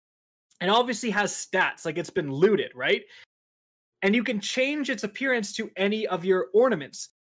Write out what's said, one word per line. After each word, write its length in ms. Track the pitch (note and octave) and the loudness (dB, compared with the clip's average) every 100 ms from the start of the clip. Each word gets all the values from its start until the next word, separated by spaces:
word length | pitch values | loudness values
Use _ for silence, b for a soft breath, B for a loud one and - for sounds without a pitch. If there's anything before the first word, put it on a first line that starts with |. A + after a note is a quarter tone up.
| _ _ _ _ _ - | _ _ _ _ _ -6
and 100 | F3+ | 2
obviously 380 | A3 B3 B3 A#3+ | 2 2 0 -2
has 200 | G3 G3+ | 0 0
stats, 520 | - - F#3+ D#3+ - E3 | -2 -2 0 0 -2 -6
like, 120 | D#3+ | -6
it's 120 | F3 | -4
been 220 | - D3 | -4 -4
looted, 400 | C#3 F#3 G#3 - B2+ | 2 4 4 0 -4
right? 280 | C3+ G3 - B B _ _ _ _ _ _ _ | -2 -2 -4 B B _ _ _ _ _ _ _
And 120 | G3 A3 | 0 2
you 80 | |
can 160 | A3+ G#3+ | 0 -4
change 500 | - - C4 D4 C#4 | -4 -2 0 0 -4
its 140 | B3+ | -4
appearance 500 | G#3 - C4+ B3 G#3 | -6 -4 -2 0 -2
to 160 | - A3 - | -6 -8 -2
any 280 | G3 A3 A3 | 0 0 -2
of 160 | F3+ F3+ | -2 0
your 220 | F#3 - | 0 2
ornaments. 560 | G#3 B3+ G3 C3+ - - _ | 4 4 2 -4 -10 -14 _